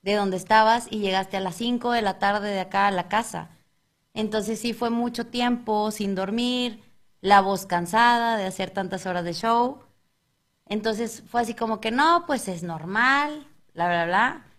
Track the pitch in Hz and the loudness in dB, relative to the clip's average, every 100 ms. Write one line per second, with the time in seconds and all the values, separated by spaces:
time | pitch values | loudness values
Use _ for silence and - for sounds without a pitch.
0 | 185 208 196 185 175 220 220 233 233 214 | 0 0 0 -4 4 6 6 4 0 -4
1 | 196 190 190 196 190 170 233 240 240 233 | 0 0 -2 -4 -4 -4 -2 -2 0 0
2 | 202 190 202 208 208 196 185 196 202 185 | 0 0 0 0 -2 -4 -2 0 2 0
3 | 175 208 233 170 165 - _ _ _ _ | 0 -2 -2 -10 -12 -18 _ _ _ _
4 | _ 214 220 214 202 220 233 226 233 233 | _ -6 -2 -2 -4 -4 -4 -2 -2 -2
5 | 240 240 233 240 240 240 226 214 214 214 | -2 -4 -6 -2 0 0 -2 -2 -2 -2
6 | 202 190 190 226 247 247 247 - - _ | -4 -2 -2 -2 -2 -2 -4 -8 -20 _
7 | _ _ 190 202 196 190 190 175 175 220 | _ _ 6 6 6 0 0 -2 2 4
8 | 240 240 233 220 190 185 190 196 185 190 | 4 4 2 0 -2 -4 -6 -4 -6 -6
9 | 185 180 175 165 226 233 247 277 - _ | -4 -4 -4 -2 2 2 2 -2 -18 _
10 | _ _ _ _ _ _ _ 208 214 214 | _ _ _ _ _ _ _ -4 -2 -2
11 | 226 - - 233 233 226 226 214 220 240 | -6 -8 -4 -2 -2 -4 -4 -2 -2 2
12 | 311 339 339 269 - 175 170 160 165 208 | 4 2 0 -4 -4 -8 -8 -8 -4 0
13 | 247 277 294 302 285 _ _ - 175 170 | 2 2 0 -6 -16 _ _ -4 0 0
14 | 165 190 247 320 - | 2 2 2 -2 -18